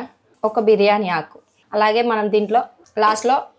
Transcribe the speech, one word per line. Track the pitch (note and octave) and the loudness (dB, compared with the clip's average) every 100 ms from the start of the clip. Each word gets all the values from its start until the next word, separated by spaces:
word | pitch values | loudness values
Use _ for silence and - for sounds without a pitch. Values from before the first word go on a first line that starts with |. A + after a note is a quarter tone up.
| B3 _ _ _ G#3+ | -8 _ _ _ -4
ఒక | G#3+ G#3+ | -2 2
బిర్యానీ | G#3+ G3+ G#3 F#3+ E3 | 4 4 2 -2 -4
ఆకు, | D3+ - _ _ _ | -8 -16 _ _ _
అలాగే | G#3 G#3+ A3 A#3+ | -2 0 0 0
మనం | A3 G#3+ G#3+ | -2 0 0
దీంట్లో | G3+ A3+ B3 _ _ - | 0 -2 -2 _ _ -2
లాస్ట్లో | G#3+ G#3+ A#3+ C4+ - | 0 0 0 -2 -4